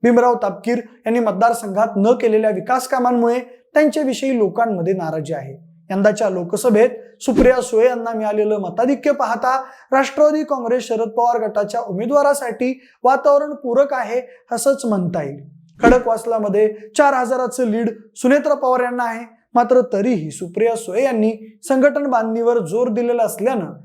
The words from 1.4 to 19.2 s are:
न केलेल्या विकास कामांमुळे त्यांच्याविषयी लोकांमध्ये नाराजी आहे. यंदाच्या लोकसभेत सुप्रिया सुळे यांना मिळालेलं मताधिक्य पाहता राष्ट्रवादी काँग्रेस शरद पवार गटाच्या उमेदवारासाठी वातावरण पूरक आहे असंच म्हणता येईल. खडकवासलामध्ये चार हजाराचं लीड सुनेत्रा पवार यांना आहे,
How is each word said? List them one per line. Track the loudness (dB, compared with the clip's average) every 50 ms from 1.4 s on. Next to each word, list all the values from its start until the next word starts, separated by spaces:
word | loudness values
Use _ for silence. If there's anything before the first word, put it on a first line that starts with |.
| 2 0 0 0 -6 -6 -2 -2 -2 0 0
न | 0 2 2 2
केलेल्या | 2 2 2 2 2 2 0
विकास | -2 -2 -4 -2 -2 -2 -2 -2
कामांमुळे | -2 0 0 0 2 2 2 0 0 -2 -4 -10 -18 -20 _ _ _
त्यांच्याविषयी | 2 2 2 2 0 -2 -2 -2 -2 -2 -2 0 2
लोकांमध्ये | 0 0 0 0 -2 0 0 -2 -2 -2 -2
नाराजी | -2 -2 -4 -6 -6 -6 -6 -8
आहे. | -8 -8 -12 -16 -18 -20 _ _ _ _ _
यंदाच्या | -4 2 2 2 2 2 -2 -2
लोकसभेत | -2 -2 -4 -4 -6 -2 0 2 4 4 4 4 2 -4 -16 -20 -20 _
सुप्रिया | -4 -2 2 4 6 6 4 2 0
सुळे | 0 2 2 2
यांना | 2 2 0 -6 -6 -6
मिळालेलं | -4 -4 -4 -2 -2 0 0 0 -2
मताधिक्य | -4 -6 -4 -2 0 0 0 0 0 -2 0
पाहता | 0 0 -2 -2 -2 -2 -2 -2 -2 -4 -8 -16 -20 -10 _ 0
राष्ट्रवादी | 0 0 0 0 2 2 2 4 0 -2
काँग्रेस | -2 -4 -4 -2 -2 -2 -2 -2
शरद | -2 -2 -2 -2 -4
पवार | 0 0 2 2 2 0 -2 -2
गटाच्या | -2 -2 -4 -2 -4 -6
उमेदवारासाठी | -6 -4 -6 -6 -4 0 2 2 4 4 2 0 -2 -8 -4 -2 -2 -4 -4 -6 -12 _ _ _ _
वातावरण | 2 2 2 2 4 2 2 2 -2 -10
पूरक | -8 -6 -2 2 2 2 2 0
आहे | -6 -6 -4 -4 -6 -6 -6 -16 -20 _ _ -8
असंच | -2 0 0 0 0 0
म्हणता | -2 -2 0 -2 -2 -4 -4 -6
येईल. | -6 -10 -12 -18 -20 -20 -20 _ _ _ _ 4
खडकवासलामध्ये | 4 4 6 4 0 -2 -2 -2 -4 -2 -2 -2 0 2 2 2 2 0 -4 -14 -12 _
चार | 2 4 4 4
हजाराचं | 2 0 0 -2 -2 -2 -4 -2 -2 -2
लीड | 0 0 -2 -2 -2 -4 -6 -16 -20 _
सुनेत्रा | -2 2 2 4 4 4 2 0
पवार | 0 2 0 0 0
यांना | 0 -2 -2 -4 -4
आहे, | -4 -6 -8